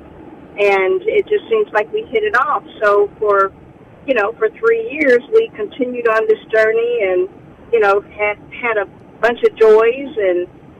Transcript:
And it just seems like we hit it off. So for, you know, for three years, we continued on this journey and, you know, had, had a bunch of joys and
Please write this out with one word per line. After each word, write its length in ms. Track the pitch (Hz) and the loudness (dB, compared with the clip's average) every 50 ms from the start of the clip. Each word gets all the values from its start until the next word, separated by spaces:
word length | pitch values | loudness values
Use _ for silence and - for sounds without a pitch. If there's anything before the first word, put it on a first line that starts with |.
| - - - - - - - - - - - | -12 -20 -20 -20 -20 -20 -20 -20 -20 -18 -6
And 460 | 208 202 202 196 190 190 190 185 - - | -2 0 2 2 2 0 0 -2 -2 -2
it 240 | 427 - 415 392 | -2 -2 -2 -2
just 220 | - 415 403 - - | 0 -4 -4 -2 -2
seems 180 | 453 440 427 - - | -2 -2 -2 -2 -2
like 200 | 208 214 214 214 | -4 -4 -4 -6
we 100 | 214 220 | -8 -8
hit 180 | - - 220 214 | -6 -4 -4 -4
it 140 | 214 202 | -2 -2
off. 260 | 240 277 302 277 202 - - - - 220 | -2 -2 -2 -4 -6 -8 -10 -10 -4 0
So 280 | 208 202 208 208 202 - - | 0 2 2 0 0 -2 -4
for, 340 | 214 208 202 196 196 196 - - - - - - - - - - - | -2 0 0 0 0 -2 -4 -10 -20 -20 -20 -20 -20 -20 -20 -14 -6
you 80 | - 269 | -4 -2
know, 180 | 226 202 208 233 - | -2 -2 -4 -4 -4
for 100 | 220 214 | -4 -4
three 420 | - - - 226 233 233 226 233 | -4 -2 0 0 0 0 -2 -6
years, 300 | 269 311 302 269 247 240 - - - | -6 -2 2 2 2 2 2 2 0
we 180 | 453 - - - | 0 0 0 -4
continued 540 | - 214 - - - 262 494 - 247 233 233 | -10 -10 -10 -6 -6 -6 -6 -6 -4 -2 0
on 180 | 220 220 220 220 | 0 0 0 0
this 120 | 220 220 - | 0 -2 -2
journey 520 | - 220 220 220 220 220 226 233 480 480 466 403 | -2 0 2 2 2 2 0 -2 -2 -2 -2 -2
and, 260 | 381 185 180 180 392 - - - - - - - - - | 0 0 -2 -2 -4 -6 -14 -20 -20 -20 -20 -6 -2 0
you 80 | 466 | 2
know, 200 | 415 403 392 415 | 2 2 2 0
had, 380 | - - - - 208 208 208 - - - | -2 -6 -8 -6 -4 -4 -4 -6 -12 -18
had 260 | - - - 240 226 | -16 -10 -6 -4 -4
a 100 | 208 196 - - - - - - - | -4 -4 -6 -10 -18 -20 -20 -8 -4
bunch 200 | - 233 240 233 - | -2 -2 0 0 0
of 120 | 220 208 | -2 2
joys 600 | - 220 220 214 214 220 226 240 269 285 262 - | 4 6 6 6 6 6 4 0 -2 -6 -10 -6
and 300 | 220 202 185 180 180 180 180 - - - - - - | -2 -2 0 0 0 -2 -6 -10 -18 -20 -20 -20 -20